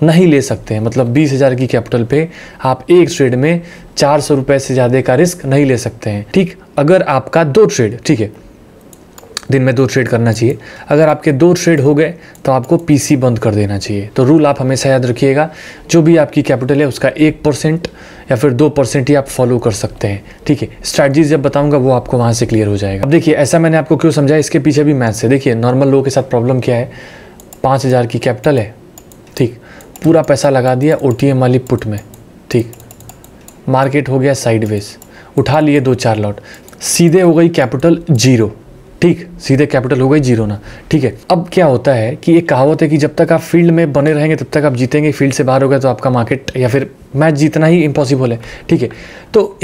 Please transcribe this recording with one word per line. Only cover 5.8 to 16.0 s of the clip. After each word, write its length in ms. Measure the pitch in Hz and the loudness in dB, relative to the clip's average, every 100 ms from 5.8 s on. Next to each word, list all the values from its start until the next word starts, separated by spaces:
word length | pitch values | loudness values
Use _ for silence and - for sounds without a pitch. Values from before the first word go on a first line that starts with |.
| 113 - 110 | -4 -8 -8
हैं। 160 | 104 101 | -6 -2
ठीक, 220 | 190 180 - - - | -2 -2 -6 -8 -2
अगर 240 | 143 185 | 2 2
आपका 400 | - 135 - 160 | 2 -2 0 -2
दो 220 | 156 139 208 | 2 4 2
trade, 340 | - 110 120 | 2 -2 -2
ठीक 200 | - 143 | -2 -2
है, 100 | 104 - - - - - - - - - - - - | -2 -8 -20 -20 -20 -20 -20 -20 -20 -20 -18 -14 -2
दिन 120 | 135 | 0
में 120 | 131 | 0
दो 100 | 127 131 | 0 0
trade 220 | 139 120 | 0 0
करना 240 | 117 117 | 0 0
चाहिए, 260 | 110 120 147 - - - | 0 -2 -2 -12 -16 -2
अगर 200 | 147 156 | 2 2
आपके 240 | 147 160 | 2 0
दो 200 | 135 170 | 2 2
trade 260 | 175 170 156 | 2 0 2
हो 140 | 135 | 2
गए, 200 | 151 160 170 - - | 2 0 -4 -20 -8
तो 80 | - | -2
आपको 240 | 131 120 165 | -2 0 -2
पीसी 380 | - 139 - 139 | 2 0 2 0
बंद 220 | 127 110 | 0 0
कर 160 | 117 | 0
देना 240 | 104 101 101 | 0 -2 -4
चाहिए। 300 | - 101 101 - | -6 -8 -6 -2
तो 80 | |
rule 220 | 127 160 147 | 2 4 2
आप 140 | 143 | 0
हमेशा 280 | 131 131 139 | -2 -2 0
याद 160 | 131 123 | 0 0
रखिएगा, 420 | 120 135 139 160 - - - - | 0 0 0 -2 -6 -20 -18 -2
जो 120 | 170 | 2